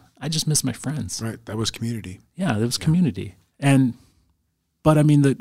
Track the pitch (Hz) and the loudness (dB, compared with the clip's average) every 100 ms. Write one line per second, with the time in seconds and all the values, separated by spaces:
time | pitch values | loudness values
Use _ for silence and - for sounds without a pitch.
0 | _ - 139 156 151 151 135 123 135 147 | _ -12 -8 -4 -2 -2 -2 -6 -8 -8
1 | 98 - 113 - - 107 110 - 113 117 | -8 -8 -10 -10 -10 -6 -6 -4 -6 -8
2 | 92 90 _ - 185 107 117 - - 170 | -10 -16 _ -6 -4 -2 -2 -2 0 2
3 | 165 90 98 - _ _ 139 135 131 - | 0 -2 -10 -14 _ _ 2 4 4 -2
4 | _ _ _ _ _ _ _ _ 156 156 | _ _ _ _ _ _ _ _ 2 4
5 | 151 147 139 127 | 6 6 4 2